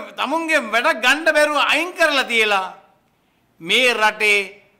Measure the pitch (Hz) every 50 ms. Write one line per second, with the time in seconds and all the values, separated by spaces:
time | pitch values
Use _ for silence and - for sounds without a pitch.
0 | 214 214 202 - 202 240 285 330 330 320 320 294 247 214 208 226 254 311 320 240
1 | 220 254 277 294 320 320 302 302 302 302 294 285 247 220 233 294 330 359 349 370
2 | 330 311 294 269 247 208 240 226 220 214 202 190 185 180 175 - _ _ _ _
3 | _ _ _ _ _ _ _ _ _ _ _ _ 160 170 202 226 254 247 240 214
4 | 220 214 208 214 220 208 208 202 196 190 202 - _ _ _ _